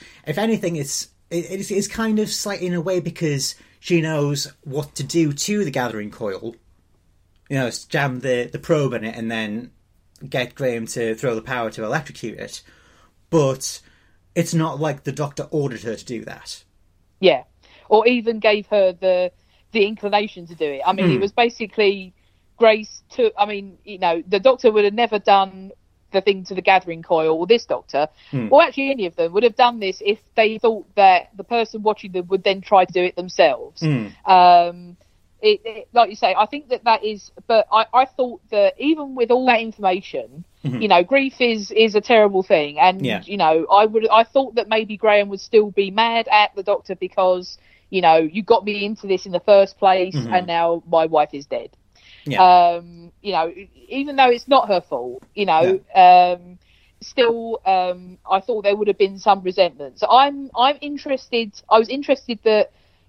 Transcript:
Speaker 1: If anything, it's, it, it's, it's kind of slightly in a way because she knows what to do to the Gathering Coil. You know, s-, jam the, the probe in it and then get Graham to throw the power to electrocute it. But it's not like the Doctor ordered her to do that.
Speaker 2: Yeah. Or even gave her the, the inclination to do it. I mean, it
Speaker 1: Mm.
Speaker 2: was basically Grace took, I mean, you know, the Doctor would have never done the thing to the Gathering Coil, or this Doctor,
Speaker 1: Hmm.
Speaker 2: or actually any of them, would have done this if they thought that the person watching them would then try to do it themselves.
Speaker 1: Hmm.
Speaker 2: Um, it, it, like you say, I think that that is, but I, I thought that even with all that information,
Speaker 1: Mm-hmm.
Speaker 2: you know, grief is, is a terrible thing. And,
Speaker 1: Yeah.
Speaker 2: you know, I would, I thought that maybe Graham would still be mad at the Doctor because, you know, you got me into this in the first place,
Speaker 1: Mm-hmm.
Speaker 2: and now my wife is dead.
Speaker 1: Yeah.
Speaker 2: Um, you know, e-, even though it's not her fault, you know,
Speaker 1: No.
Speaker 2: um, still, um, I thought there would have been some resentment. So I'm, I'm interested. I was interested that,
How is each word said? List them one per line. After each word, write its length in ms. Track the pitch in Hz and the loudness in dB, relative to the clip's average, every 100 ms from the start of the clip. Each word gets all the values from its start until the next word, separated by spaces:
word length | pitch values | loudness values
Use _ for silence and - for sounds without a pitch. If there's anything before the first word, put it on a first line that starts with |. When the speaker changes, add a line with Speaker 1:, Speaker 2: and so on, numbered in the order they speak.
| - _ - | -20 _ -10
Speaker 1:
If 120 | 156 | -4
anything, 380 | 226 220 180 165 | -2 -2 -4 -6
it's, 320 | 143 - - _ _ | -8 -10 -12 _ _
it, 200 | 170 170 | -8 -8
it's, 200 | 190 196 | -10 -6
it's 160 | 196 202 | -6 -4
kind 300 | - 220 214 | -4 -4 -2
of 80 | 214 | -4
slightly 380 | - 202 190 180 | -6 -8 -8 -6
in 60 | |
a 60 | 175 | -4
way 200 | 165 185 | -4 -4
because 560 | 170 175 160 139 - - _ _ | -6 -6 -4 -4 -6 -10 _ _
she 200 | - 170 | -4 -2
knows 520 | 160 156 143 143 - - | -2 -2 -4 -4 -8 -14
what 320 | 151 135 143 - | -10 -8 -8 -10
to 60 | |
do 300 | 135 165 156 | -6 -2 -2
to 320 | 143 - 208 | -2 -4 -4
the 60 | 180 | -4
Gathering 400 | 131 123 107 104 | -4 -6 -8 -12
Coil. 420 | - 110 95 113 - _ _ _ _ _ _ _ _ - | -10 -8 -8 -12 -16 _ _ _ _ _ _ _ _ -8
You 80 | 139 | -4
know, 100 | 123 | -4
s-, 180 | - | -8
jam 360 | - 156 143 127 | -8 -4 -4 -4
the, 280 | 131 123 120 | -4 -4 -4
the 80 | - | -8
probe 320 | - 156 139 | -4 -2 -2
in 100 | 113 | -4
it 140 | 110 113 | -8 -8
and 120 | 113 | -8
then 420 | 113 107 107 127 _ _ _ _ _ 139 | -6 -6 -8 -12 _ _ _ _ _ -10
get 260 | 139 120 | -8 -8
Graham 320 | - 131 117 113 | -6 -6 -6 -8
to 280 | 127 113 110 | -6 -6 -4
throw 180 | 135 | -6
the 80 | 113 | -6
power 280 | 113 127 113 | -6 -8 -8
to 100 | 113 | -8
electrocute 540 | 107 151 139 - 113 - | -6 -6 -8 -14 -14 -14
it. 240 | 107 - - _ _ _ _ _ _ | -16 -18 -20 _ _ _ _ _ _
But 500 | 165 135 135 - - _ _ _ _ _ - | 0 0 -2 -10 -14 _ _ _ _ _ -6
it's 180 | 170 | -4
not 240 | 165 160 139 | -2 -4 -4
like 240 | 156 139 | -6 -6
the 100 | - | -10
Doctor 360 | 135 143 - 139 | -8 -8 -10 -8
ordered 320 | 156 139 110 | -4 -4 -6
her 140 | 113 104 | -10 -12
to 80 | |
do 200 | - 117 110 | -10 -12 -12
that. 360 | - - - _ _ _ _ _ _ | -18 -18 -20 _ _ _ _ _ _
Speaker 2:
Yeah. 240 | 185 143 - _ _ _ - | 2 2 -2 _ _ _ 0
Or 180 | 214 226 | 2 2
even 320 | 247 220 220 | 0 -2 -2
gave 280 | 220 208 196 | 0 0 -2
her 240 | 208 190 | 0 0
the, 400 | 175 185 180 180 - _ _ _ | 0 -2 -2 -4 -8 _ _ _
the 140 | 220 202 | -2 -2
inclination 600 | 220 208 208 208 185 170 | -2 -4 -4 -4 -10 -18
to 60 | |
do 100 | 165 | -8
it. 180 | 151 139 | -6 -4
I 80 | 160 | -2
mean, 180 | 190 180 | 0 2
it 80 | 127 | 0
Speaker 1:
Mm. 20 | |
Speaker 2:
was 120 | 202 | 0
basically 800 | - 240 - 208 - 208 202 185 - _ _ _ - | 0 -2 -2 -8 -2 0 0 -6 -20 _ _ _ 2
Grace 460 | 226 214 214 - _ | 2 2 -2 -20 _
took, 220 | - 226 202 | -2 -2 0
I 80 | 208 | -4
mean, 320 | 202 196 180 | -6 -12 -20
you 140 | - 190 | -20 -6
know, 240 | 180 170 175 | -2 -2 -2
the 140 | 202 | 0
Doctor 300 | 254 262 233 | 2 2 2
would 120 | 214 | 2
have 100 | 202 | 2
never 240 | 214 233 214 | 0 -2 -2
done 520 | 214 196 190 190 190 - _ _ _ | 2 2 2 -6 -20 -20 _ _ _
the 80 | 190 | -2
thing 220 | 196 196 | 0 -2
to 100 | 180 185 | -6 -4
the 40 | |
Gathering 420 | 196 190 180 165 | 2 2 0 -10
Coil, 320 | 165 165 160 160 | -2 0 2 0
or 80 | 175 | 2
this 180 | 233 - | 0 0
Doctor, 420 | 127 - 139 151 _ _ | -8 -6 -4 -4 _ _
Speaker 1:
Hmm. 160 | 139 - | -8 2
Speaker 2:
or 120 | 277 | 4
actually 280 | 330 277 269 | 4 0 -6
any 160 | 269 180 | -4 -6
of 80 | |
them, 180 | 170 165 | -4 -4
would 120 | 190 | 0
have 100 | 233 | 0
done 240 | 220 247 233 | 2 0 0
this 240 | 196 185 | -6 -6
if 140 | 202 214 _ | -6 -6 _
they 240 | - 220 220 | -2 -2 0
thought 340 | 233 214 - - | -2 -2 -4 4
that 340 | 190 180 - 196 | 6 4 0 -14
the 80 | |
person 400 | 196 240 220 220 | -6 -4 -4 -4
watching 260 | 208 208 208 | -2 -4 -4
them 160 | 180 175 | -8 -4
would 160 | 190 | -2
then 180 | 202 190 | -2 -4
try 220 | 180 196 | 2 4
to 80 | 180 | 4
do 120 | 180 | 0
it 100 | 180 | -2
themselves. 640 | 175 180 - 165 120 139 - | -4 -6 2 2 2 -8 -6
Speaker 1:
Hmm. 260 | 160 131 104 - - | -4 -4 -6 -6 4
Speaker 2:
Um, 680 | 185 180 175 175 175 175 180 _ _ _ _ | 6 8 8 4 -4 -18 -20 _ _ _ _
it, 200 | 214 202 | 0 0
it, 240 | 226 214 - | -2 -16 -4
like 180 | 240 208 | 0 0
you 60 | 214 | 0
say, 180 | 214 190 | -2 0
I 100 | 214 | -2
think 220 | 285 262 | -4 -8
that 120 | 247 | -4
that 200 | 233 220 | 0 0
is, 260 | 214 208 - - - | -2 -8 -14 -12 0
but 220 | 226 - | 0 2
I, 140 | 220 220 | 0 2
I 100 | 240 269 | 0 0
thought 340 | - 247 - _ | -2 -6 -8 _
that 240 | 208 196 - | 0 0 0
even 360 | 277 311 277 | -2 -4 -4
with 160 | 262 233 | -4 0
all 160 | 247 254 | 2 2
that 140 | 226 | 0
information, 840 | 226 214 196 185 - 139 113 139 - _ | -2 -4 -2 -2 -4 -12 -12 -16 -20 _
Speaker 1:
Mm-hmm. 200 | 147 127 | -8 -4
Speaker 2:
you 60 | 214 | 2
know, 140 | 175 | 4
grief 380 | 180 277 269 - | 4 0 0 -2
is, 300 | 247 220 196 | -2 -2 -2
is 240 | 214 226 | 2 2
a 80 | 208 | 2
terrible 400 | - 233 208 196 | 2 4 4 2
thing. 360 | 190 175 147 147 | 0 0 0 2
And, 240 | 185 190 | 2 2
Speaker 1:
Yeah. 200 | 131 101 | -2 -4
Speaker 2:
you 140 | - 202 | -6 -2
know, 260 | 160 160 156 | 2 2 4
I 140 | 196 220 | 4 4
would, 200 | 220 214 | 2 2
I 140 | 220 | 2
thought 320 | 226 277 262 233 | 2 0 -2 -4
that 120 | 208 | -4
maybe 300 | 220 214 208 | -4 -4 -2
Graham 320 | 220 208 202 | 2 2 0
would 100 | 196 | -6
still 300 | - 220 208 | 0 2 2
be 200 | 196 196 | 0 -2
mad 380 | 202 226 233 226 | 0 0 0 2
at 240 | 214 208 | 2 2
the 80 | 202 | -2
Doctor 320 | 190 202 - 185 | -4 -4 -4 -10
because, 600 | 185 - 185 185 180 - _ _ _ | -8 -2 0 0 -4 -18 _ _ _
you 140 | 190 | 0
know, 140 | 170 160 | 4 4
you 240 | 160 190 | 2 -2
got 240 | 190 226 208 | 0 0 0
me 180 | 202 | -6
into 220 | 202 220 196 | -6 -8 -6
this 180 | 190 | -6
in 80 | 196 | -4
the 80 | 175 | -4
first 380 | 214 202 196 - | 4 4 4 0
place, 360 | 190 185 185 | 0 2 0
Speaker 1:
Mm-hmm. 200 | 156 117 | -4 -2
Speaker 2:
and 120 | 185 180 | -2 -2
now 360 | 170 170 170 170 | -2 -2 -2 -2
my 200 | 170 160 | 0 2
wife 240 | 160 151 | 0 -2
is 140 | 143 143 | -6 -10
dead. 240 | 120 - _ _ _ _ - 151 | -10 -10 _ _ _ _ -16 -4
Speaker 1:
Yeah. 160 | 135 185 180 175 170 | 4 6 8 6 0
Speaker 2:
Um, 340 | 175 170 170 _ | -8 -20 -20 _
you 100 | 208 | -6
know, 160 | 175 165 | -4 -4
e-, 220 | 180 196 _ - | -6 -20 _ -12
even 280 | 262 285 269 | -8 -4 2
though 120 | 254 | 2
it's 180 | 240 - | 2 2
not 200 | 262 214 | 2 2
her 140 | 180 | -2
fault, 400 | - 131 123 123 - | -2 -8 -8 -14 -12
you 120 | - 190 | -4 0
know, 340 | 160 180 190 - 190 | 2 2 0 0 6
Speaker 1:
No. 380 | 180 180 180 180 | 8 8 6 0
Speaker 2:
um, 200 | 180 180 _ _ _ _ | -10 -20 _ _ _ _
still, 600 | - - 233 233 226 220 | -8 0 0 0 -6 -6
um, 540 | 190 190 180 180 180 185 - | -2 0 -2 -6 -14 -16 -4
I 100 | 190 | -2
thought 220 | 220 220 | -2 -4
there 140 | 202 208 | -2 0
would 120 | 208 | 0
have 100 | 196 | 0
been 200 | 196 196 | -2 0
some 240 | 214 196 | 0 0
resentment. 560 | 185 185 175 143 139 - | 0 0 0 -2 -16 -6
So 80 | 208 | 2
I'm, 400 | 240 285 277 269 | 4 4 0 -8
I'm 220 | - 254 294 | -2 0 0
interested. 720 | 294 285 302 262 - 233 220 - - | -8 -10 -6 -8 -4 -6 -6 -10 0
I 80 | 226 | 2
was 100 | 220 | 2
interested 500 | 269 285 262 - 226 | -4 -2 -4 -4 -4
that, 280 | 220 214 - _ _ _ | 0 0 0 _ _ _